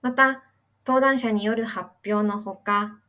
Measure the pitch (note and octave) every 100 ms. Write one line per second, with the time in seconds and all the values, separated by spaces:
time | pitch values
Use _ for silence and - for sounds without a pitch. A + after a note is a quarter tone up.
0 | B3+ B3 C4 C4+ _ _ _ _ - C4
1 | C4+ C4+ A#3+ G#3+ G#3 A3 A3+ - F#3 _
2 | G3+ G#3 G#3 G#3 G#3 F#3+ - G#3 G#3+ -